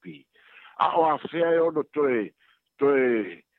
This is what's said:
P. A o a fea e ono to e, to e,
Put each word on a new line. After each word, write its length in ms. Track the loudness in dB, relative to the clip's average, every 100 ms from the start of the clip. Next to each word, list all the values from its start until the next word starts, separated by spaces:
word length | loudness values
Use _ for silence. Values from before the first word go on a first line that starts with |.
P. 240 | -18 -20 -20 _ _ -20 -20 -2
A 160 | 0 2
o 60 | 0
a 80 | 0
fea 360 | -4 -4 0 2
e 40 |
ono 220 | 0 -2 -4
to 120 | -2 0
e, 280 | 0 -4 -10 _ _ _ _
to 160 | 2
e, 480 | 2 2 0 -2 -10 _